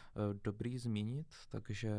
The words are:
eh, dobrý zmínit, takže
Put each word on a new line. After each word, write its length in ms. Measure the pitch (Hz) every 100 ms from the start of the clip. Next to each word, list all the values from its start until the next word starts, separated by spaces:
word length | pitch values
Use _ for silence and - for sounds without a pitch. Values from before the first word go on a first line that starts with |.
| - -
eh, 220 | 104 101
dobrý 340 | 107 104 120 123
zmínit, 480 | 120 107 107 131 160 - -
takže 400 | 110 104 107 113